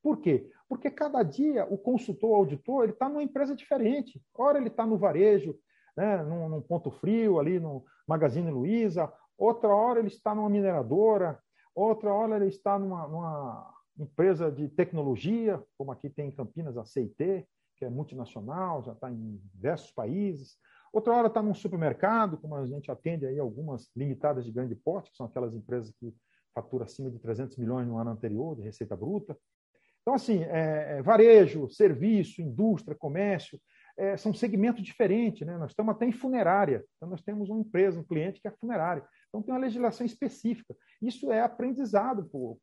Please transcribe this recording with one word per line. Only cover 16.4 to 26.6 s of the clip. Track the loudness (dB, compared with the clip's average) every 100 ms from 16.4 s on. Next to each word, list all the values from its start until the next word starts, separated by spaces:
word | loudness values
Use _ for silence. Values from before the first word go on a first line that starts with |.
| -12 -10 -10 -10
a |
C | -8 -6
e | -6
T, | -4 -4 -4 -6 _ _ _
que |
é | -10
multinacional, | -8 -8 -10 -12 -12 -10 -6 -6 -6
já | -8
tá | -14 -12
em | -10 -10 -12 -16
diversos | -6 -4 -4 -8
países. | -8 -6 -2 -4 -4 -12 _ _ _ _
Outra | -2 2
hora | 4 4
tá | 2
num | -2
supermercado, | -2 -4 0 -2 2 2 2 0 -2
como | -8
a | -8 -6
gente | -8 -10
atende | -8 -6 -4 -4
aí | -4
algumas | -4 -6 -8 -10 -12
limitadas | -6 -6 -2 -2 -2
de | -4
grande | -6 -6
porte, | -4 -4 -4 -6
que | _
são | -10
aquelas | -6 -6
empresas | -8 -8 -8 -8 -14
que | -16 -16 _ _ _
faturam | -12